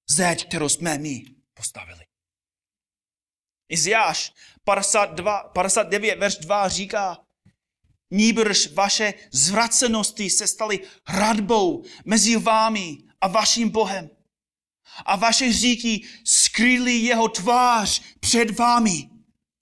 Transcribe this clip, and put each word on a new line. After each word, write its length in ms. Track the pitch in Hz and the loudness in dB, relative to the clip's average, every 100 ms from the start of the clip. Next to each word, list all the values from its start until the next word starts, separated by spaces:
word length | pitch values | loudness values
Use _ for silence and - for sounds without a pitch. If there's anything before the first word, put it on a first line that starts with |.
| - | -4
zeď, 380 | - 175 165 - | 0 0 -2 -6
kterou 220 | 165 147 | -6 -4
jsme 280 | - 170 147 | -2 -4 -6
my 280 | 151 123 - _ _ | -6 -10 -14 _ _
postavili. 520 | - - - - - _ _ _ _ _ _ _ _ _ _ _ _ _ _ _ _ _ | -14 -14 -14 -20 -20 _ _ _ _ _ _ _ _ _ _ _ _ _ _ _ _ _
Izajáš 640 | 160 160 226 180 - - - - _ | -2 0 2 2 -2 -8 -14 -20 _
padesát 420 | - 196 196 214 196 | -2 0 2 0 0
dva, 440 | 160 190 202 - | -2 -4 -4 -4
padesát 340 | 180 190 220 | -2 0 0
devět, 320 | 170 202 214 175 | 0 -2 -2 -2
verš 200 | 202 - | -2 -4
dva 340 | 160 202 190 | -2 -2 0
říká, 560 | 175 196 214 190 165 _ _ _ _ _ _ _ _ _ | -4 -6 -6 -6 -8 _ _ _ _ _ _ _ _ _
"Nýbrž 560 | 190 220 226 214 190 - | 2 2 4 2 0 0
vaše 460 | - 196 - 214 - - | -2 0 0 -2 -6 -6
zvracenosti 1000 | - 180 214 233 - 247 220 202 - 190 | -2 0 2 0 0 0 0 -4 -6 -2
se 180 | - 196 | -2 -2
staly 420 | - 214 190 - - - | -4 -4 -4 -8 -18 -6
hradbou 800 | 185 214 220 196 226 180 - - - - | 0 0 0 0 2 2 -2 -10 -16 -2
mezi 300 | 220 220 226 | 2 2 2
vámi 640 | 226 220 220 214 175 143 _ _ | 2 2 2 -2 -8 -12 _ _
a 60 | 190 | -2
vaším 420 | 220 208 233 220 | 0 0 0 0
Bohem." 400 | 220 196 190 160 _ _ _ _ _ _ _ _ - - | 0 -2 -4 -10 _ _ _ _ _ _ _ _ -12 -4
A 100 | 190 | 0
vaše 300 | 226 220 262 | 2 2 2
hříchy 760 | 185 240 240 233 208 - - - | 2 2 0 -2 -4 -6 -10 0
skryly 680 | - - - 240 247 247 | 2 2 2 2 2 2
jeho 360 | 240 233 226 226 | 0 2 2 0
tvář 880 | 220 185 240 247 233 196 - - _ | 0 0 4 4 2 0 -4 -6 _
před 380 | - 233 226 202 | 0 2 2 2
vámi, 500 | 240 240 214 160 - - _ _ _ _ | 2 4 2 0 -8 -20 _ _ _ _